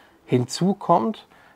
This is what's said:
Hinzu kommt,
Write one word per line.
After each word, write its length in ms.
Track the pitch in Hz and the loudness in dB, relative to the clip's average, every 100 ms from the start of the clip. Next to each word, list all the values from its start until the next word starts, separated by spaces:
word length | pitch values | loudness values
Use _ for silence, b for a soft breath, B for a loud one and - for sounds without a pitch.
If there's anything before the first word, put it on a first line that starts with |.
| B B - | B B -2
Hinzu 480 | 127 120 - 180 | -2 -2 -2 -2
kommt, 520 | 190 - 175 226 214 - B B | 0 2 2 0 -6 -14 B B